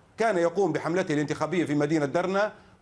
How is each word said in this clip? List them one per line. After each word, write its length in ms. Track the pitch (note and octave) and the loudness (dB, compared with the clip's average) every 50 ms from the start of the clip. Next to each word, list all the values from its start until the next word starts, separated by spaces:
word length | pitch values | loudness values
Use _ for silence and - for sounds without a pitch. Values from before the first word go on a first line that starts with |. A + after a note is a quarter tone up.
| _ _ _ - | _ _ _ -2
كان 200 | A3 A#3 G3+ F3 | 0 0 2 2
يقوم 340 | E3+ E3+ E3+ F#3+ G3 E3+ | 2 2 2 2 0 0
بحملته 420 | D3 C#3 - D3+ E3 F#3 F#3 F#3+ D3+ | 0 -2 -2 -2 -2 -2 0 0 0
الانتخابية 520 | D3 D3+ D3 D3 D3 D#3 D3 E3 F#3 D#3 | 0 0 -2 -2 -2 -2 -2 0 0 0
في 100 | C3 D3 | 0 0
مدينة 300 | D3 D3 C#3+ E3 D#3+ D3 | 0 0 2 0 0 0
درنا، 460 | C#3 C3 E3+ F3+ F#3 F#3+ G3 G#3 G#3 - - - - - _ | 0 0 -2 0 0 0 0 0 -2 -4 -10 -20 -20 -20 _